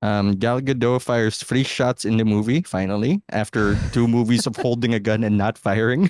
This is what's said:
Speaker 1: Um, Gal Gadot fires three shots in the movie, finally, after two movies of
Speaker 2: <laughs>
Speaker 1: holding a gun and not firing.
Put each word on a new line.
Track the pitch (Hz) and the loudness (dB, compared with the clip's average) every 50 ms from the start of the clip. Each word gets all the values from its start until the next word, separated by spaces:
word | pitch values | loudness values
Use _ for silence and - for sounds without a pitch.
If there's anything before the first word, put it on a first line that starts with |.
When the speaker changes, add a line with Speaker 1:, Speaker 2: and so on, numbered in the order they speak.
| 104 | -2
Speaker 1:
Um, | 104 104 104 98 101 98 95 | 0 0 2 2 2 0 2
Gal | 113 117 123 131 | 0 0 0 0
Gadot | 135 135 131 120 117 120 127 123 | 0 -2 0 0 2 2 0 0
fires | - - 120 117 110 110 - | 0 0 0 0 0 0 -2
three | - - - 123 131 135 | -4 -4 -2 0 0 0
shots | - - - 131 123 123 - - | 0 -2 0 0 0 -2 -2 -2
in | 104 113 | 0 0
the | 110 110 | 2 2
movie, | 110 104 104 104 117 135 170 180 | 2 2 2 0 0 0 -2 -2
finally, | - - 92 95 95 104 104 113 135 190 202 - - | -4 -4 -4 -2 -2 -2 -2 0 0 -2 -2 -4 -4
after | - 107 104 - - 113 104 101 101 - - - | -4 -4 -4 -2 0 0 2 2 2 0 -2 -2
two | - 120 117 | 0 2 2
movies | 117 117 120 117 110 120 113 - | 2 2 2 2 2 0 0 0
of | 131 110 | -2 -4
Speaker 2:
<laughs> | - - | -2 -2
Speaker 1:
holding | 123 120 120 123 117 117 | -2 0 0 0 0 0
a | 107 | 0
gun | 101 110 107 110 110 | 0 0 0 0 0
and | 107 104 | 0 0
not | 101 98 113 - - | 2 0 0 -2 -2
firing. | - - 101 113 113 117 123 156 196 | -2 -2 0 0 0 0 2 2 0